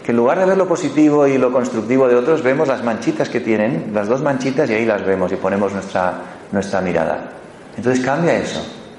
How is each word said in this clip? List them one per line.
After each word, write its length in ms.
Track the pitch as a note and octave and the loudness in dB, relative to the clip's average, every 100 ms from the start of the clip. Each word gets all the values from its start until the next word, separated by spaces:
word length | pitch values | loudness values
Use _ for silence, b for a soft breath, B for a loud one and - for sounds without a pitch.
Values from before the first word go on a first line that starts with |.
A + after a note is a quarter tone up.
Que 80 | - | 0
en 60 | A#2 | 2
lugar 220 | A#2+ F3 | 4 4
de 60 | F#3 | 2
ver 120 | F#3+ | 2
lo 100 | F3+ | 2
positivo 600 | E3 D3 C#3+ D3+ D3 C#3 | 0 0 4 4 6 4
y 100 | C3+ | 4
lo 140 | B2+ | 2
constructivo 560 | B2+ A#2+ A2+ G#2+ C3 C3 | 2 -2 -4 0 2 4
de 80 | B2 | 4
otros, 260 | B2 G#2 | 2 2
vemos 260 | B2+ C#3 D3+ | 2 0 0
las 160 | B2 | 0
manchitas 460 | A#2 G#2+ - D#3 C3+ | -2 -2 -2 -2 -2
que 100 | A#2+ | -2
tienen, 520 | A2 G#2+ G#2+ D3 A2 | 0 0 0 -2 -4
las 140 | G#2+ G#2 | -4 0
dos 140 | C3 | 0
manchitas, 480 | D3 C3 C#3 C3 C#3 | 0 -2 -2 -2 0
y 40 | |
ahí 120 | G#2+ A2+ | 0 0
las 200 | G2+ F#2+ | 0 0
vemos 260 | F#2+ F2+ | 0 -2
y 40 | F#2+ | -2
ponemos 360 | F#2+ G2 G2+ | -2 0 -2
nuestra, 420 | G2 F#2 G2 F2+ E2 B B B | -4 -4 -2 -2 -4 B B B
nuestra 300 | G2+ G2 - | -6 -2 -2
mirada. 380 | F#3 E2 D#2+ D#2 - - - - - - | -2 -2 -2 -4 -8 -16 -20 -20 -16 -6
Entonces 260 | A2 B2+ | -2 0
cambia 320 | C3+ C#3+ E3+ A2 | 0 0 0 0
eso. 280 | F2+ D#2+ - - - | -2 -8 -10 -16 -20